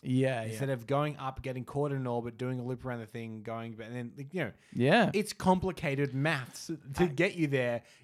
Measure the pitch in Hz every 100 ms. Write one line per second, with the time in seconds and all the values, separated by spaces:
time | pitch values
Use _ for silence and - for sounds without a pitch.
0 | - 127 131 123 113 113 139 127 113 139
1 | 151 139 135 131 135 127 117 139 147 139
2 | 127 120 117 113 127 127 123 123 123 120
3 | 107 117 113 110 107 113 113 110 110 123
4 | 120 - 139 185 127 - _ 110 127 220
5 | 214 208 208 - 180 185 190 175 160 139
6 | 143 131 151 147 123 - - 160 - 139
7 | 175 139 185 180 151 135 123 117 - -